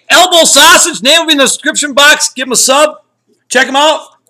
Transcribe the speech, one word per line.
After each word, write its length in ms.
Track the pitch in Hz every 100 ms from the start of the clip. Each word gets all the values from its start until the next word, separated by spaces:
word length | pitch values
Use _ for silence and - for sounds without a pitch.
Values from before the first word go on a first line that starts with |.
| -
Elbow 360 | 277 359 349
Sausage. 580 | 311 - 320 349 349 240
Name 180 | 226 320
will 60 | 330
be 60 |
in 60 | 302
the 60 |
description 480 | 247 - 285 - 294
box. 400 | 240 190 208 -
Give 140 | - 262
him 60 |
a 40 | 233
sub. 460 | - 262 302 302 _ _ _ _ _
Check 180 | 247 254
him 100 | 262
out. 380 | 302 294 - _